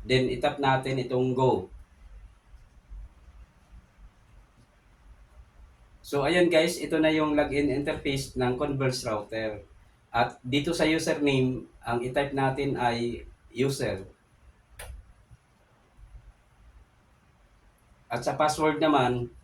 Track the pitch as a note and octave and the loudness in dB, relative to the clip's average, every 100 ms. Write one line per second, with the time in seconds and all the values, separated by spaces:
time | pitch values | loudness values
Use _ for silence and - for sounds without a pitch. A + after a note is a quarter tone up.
0 | - B2+ B2+ B2+ D3 C#3+ C3+ C3 C3+ C3 | 2 2 2 0 -2 0 0 2 0 -4
1 | B2 B2+ B2+ B2 B2+ A#2+ - - - - | -2 0 0 4 2 2 -4 -16 -20 -20
2 | - - - _ _ - - - _ - | -20 -20 -20 _ _ -20 -20 -20 _ -16
3 | - - - - - _ _ - _ _ | -16 -20 -20 -20 -20 _ _ -20 _ _
4 | - _ _ - _ _ _ _ _ _ | -20 _ _ -20 _ _ _ _ _ _
5 | - - - - - - - - - - | -20 -20 -20 -20 -20 -20 -20 -20 -20 -20
6 | - C#3+ C3+ F3 E3+ D#3 F3 - C#3+ D#3 | -4 -2 2 4 6 6 4 -2 -2 2
7 | D#3 D#3 D3+ D3 C#3+ C#3 C#3+ C3+ C#3+ - | 2 2 2 0 0 0 0 0 -2 -4
8 | C#3+ C3+ - B2+ B2 B2+ C#3+ C3+ C3 B2+ | -4 -4 -4 -2 -2 0 -2 0 -2 -2
9 | A#2+ G#2+ G#2 A2 A2 G2+ - - - _ | -4 -6 -6 -6 -6 -8 -16 -20 -20 _
10 | _ A#2 - - B2+ C#3 D3 D#3+ D#3 D#3+ | _ 0 0 -2 -2 -2 0 2 2 2
11 | E3 D3 C#3+ C3 B2+ B2 - - A#2 A#2+ | 0 0 2 4 2 -2 -10 -12 -4 -4
12 | B2+ C#3+ C#3 C3+ C3+ C3+ C3+ A#2+ B2 A#2 | -2 -2 -2 0 0 0 -2 0 0 0
13 | A#2+ A2+ - - _ A#2 C3+ C3+ A#2 F#2+ | -4 -6 -14 -20 _ -2 0 0 -4 -4
14 | F#2+ - _ _ - _ _ - - - | -10 -20 _ _ -20 _ _ -18 -16 -16
15 | - _ _ - _ _ _ _ _ _ | -20 _ _ -20 _ _ _ _ _ _
16 | - - - _ _ _ - - _ _ | -20 -20 -20 _ _ _ -20 -20 _ _
17 | _ _ _ _ _ _ _ _ _ _ | _ _ _ _ _ _ _ _ _ _
18 | _ A#2+ D3 C#3 D3+ D#3 D#3 D3 D#3 C#3+ | _ -4 -4 0 0 2 0 2 2 4
19 | B2 B2 A#2+ - | 2 0 -4 -10